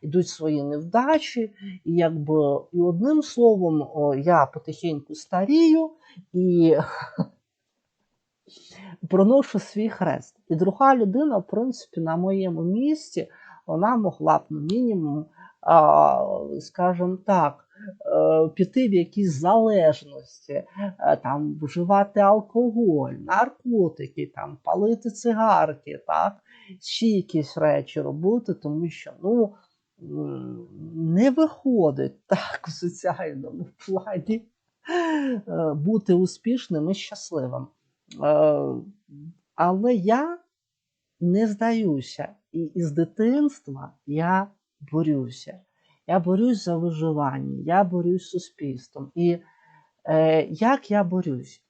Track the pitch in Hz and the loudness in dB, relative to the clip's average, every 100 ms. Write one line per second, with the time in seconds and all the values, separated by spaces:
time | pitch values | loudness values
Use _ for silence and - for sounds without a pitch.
0 | 156 165 175 - 156 151 143 147 165 214 | -2 -2 -2 -4 -4 -2 -4 -6 -2 0
1 | 262 311 311 240 220 _ 196 185 - 170 | 2 0 0 -6 -6 _ -16 -12 -2 2
2 | 165 160 147 156 143 139 - 175 175 170 | 2 0 0 2 2 0 -2 0 2 2
3 | 240 311 294 - 240 208 175 156 139 151 | 2 2 0 4 6 6 2 0 -2 -2
4 | 147 135 151 170 139 151 - 151 170 147 | 0 0 4 4 4 0 -12 -8 -6 -6
5 | 139 151 - 180 196 311 330 320 320 311 | -8 -18 -6 -4 2 4 6 4 2 -8
6 | _ - 185 180 180 175 165 147 - - | _ -20 -8 -2 2 4 6 4 2 -8
7 | - - - _ _ _ _ _ _ _ | -12 -8 -8 _ _ _ _ _ _ _
8 | _ _ _ _ _ - - - 196 175 | _ _ _ _ _ -20 -20 -20 -20 -14
9 | 170 185 196 269 277 202 - - 220 - | -2 4 6 6 2 -4 -6 -4 -4 -2
10 | 175 135 - _ _ 160 185 190 269 262 | -2 -2 -8 _ _ 0 0 4 4 6
11 | 214 208 302 220 180 202 254 247 - - | 2 2 0 -2 -2 -4 -4 -6 -10 -6
12 | 165 165 185 196 190 165 165 202 277 302 | -2 -2 0 0 -2 -2 -2 0 0 -2
13 | - - - - - - - 160 202 247 | -4 -10 -10 -14 -20 -20 -6 -2 0 0
14 | 196 - 156 156 - 151 151 214 247 196 | -2 -2 0 0 0 -8 -4 -2 0 0
15 | 156 147 156 _ - _ - 165 151 151 | -2 -4 -6 _ -20 _ 4 6 6 6
16 | 147 131 - 98 147 143 - - 180 175 | 6 4 0 -4 -6 -10 -12 -2 -2 0
17 | 180 185 - 190 147 139 _ _ 208 185 | -2 -4 0 2 2 -2 _ _ -20 -12
18 | 196 156 156 160 160 160 190 262 254 190 | -2 2 4 4 2 2 0 2 2 2
19 | 170 - 196 139 170 226 220 208 160 147 | 0 -2 -2 0 2 4 4 4 4 2
20 | 147 139 135 - _ 143 - 185 202 185 | -6 -20 -20 -20 _ -8 -8 -10 -10 -4
21 | 147 147 - 143 151 151 151 175 175 196 | -2 -2 -2 -4 -4 -6 -8 -4 0 2
22 | 202 202 202 214 208 233 247 220 226 151 | 2 2 4 4 0 0 0 2 2 2
23 | 127 131 147 185 254 - 247 226 170 - | -2 -8 -4 0 0 -2 -2 0 0 -2
24 | 135 - 147 - - 151 - 175 208 226 | -14 -8 -10 -10 -14 -10 -4 0 0 0
25 | 240 - 233 220 220 180 156 143 - 143 | -4 -6 -4 0 2 4 2 -2 -12 -16
26 | - 156 175 202 _ _ - 190 - - | -4 0 0 -4 _ _ -20 -18 -12 -2
27 | 226 208 190 160 147 - 156 147 139 - | 0 0 -2 -4 -4 0 0 0 -2 -6
28 | 143 143 180 233 233 160 147 151 170 160 | -6 -4 0 -2 -2 -8 -4 -4 -6 -8
29 | - - 175 240 208 202 _ _ _ _ | -20 -10 -2 0 0 -4 _ _ _ _
30 | - 147 147 135 127 123 - - 160 165 | -14 -10 -8 -10 -12 -14 -16 -18 -14 -6
31 | 160 170 262 269 320 - 269 240 160 139 | 0 2 2 2 0 0 0 2 2 2
32 | 135 - _ 190 - - - - 175 175 | -6 -8 _ -4 -4 -10 -12 -8 -8 -4
33 | 180 170 170 139 135 165 180 _ - 190 | -6 -4 -8 -10 -12 -12 -14 _ -6 -6
34 | 190 190 - 220 - _ _ _ - 349 | -6 -10 -4 -6 -6 _ _ _ -6 -2
35 | 330 311 277 240 196 165 160 151 156 220 | 0 -2 -2 -4 -6 -2 -2 0 0 0
36 | 208 180 180 - - 247 - 160 156 196 | 2 2 2 -2 -4 -4 -2 -4 -2 -4
37 | - 208 - 165 131 127 131 _ _ _ | -6 -14 -8 -6 -6 -8 -12 _ _ _
38 | _ 143 143 151 151 147 139 123 117 - | _ -6 0 4 4 2 -2 -6 -10 -20
39 | _ 147 151 170 _ - 175 185 233 240 | _ -20 -20 -20 _ -2 0 2 2 0
40 | 180 233 311 349 _ _ _ _ _ _ | 2 0 0 -8 _ _ _ _ _ _
41 | _ _ 175 190 226 202 226 226 208 143 | _ _ 0 2 0 0 -2 0 0 -2
42 | 123 - - - _ 160 160 - 165 147 | -6 -12 -14 -14 _ -8 -6 -4 -4 -2
43 | 165 - 220 269 294 277 - 135 139 _ | -2 0 0 2 0 -2 -16 -14 -16 _
44 | - 147 170 185 202 _ _ _ 143 156 | -6 -2 0 0 -2 _ _ _ -6 -2
45 | 160 143 123 123 - - _ _ _ _ | 0 0 -4 -10 -18 -20 _ _ _ _
46 | - 180 175 190 240 220 180 170 170 160 | -2 0 2 2 2 0 -2 -2 -2 -2
47 | 160 151 143 135 135 135 139 175 196 180 | -2 0 -2 -4 -8 -8 0 2 2 0
48 | 175 180 - 180 - _ 143 127 - - | 0 -2 -2 -10 -10 _ -10 -10 -14 -16
49 | 139 - 175 170 - _ _ _ _ _ | -14 0 0 0 -6 _ _ _ _ _
50 | - 156 160 160 139 151 220 269 - 208 | -2 2 4 2 0 0 0 0 0 -2
51 | 185 180 175 131 131 - _ | 0 -2 -4 -6 -8 -20 _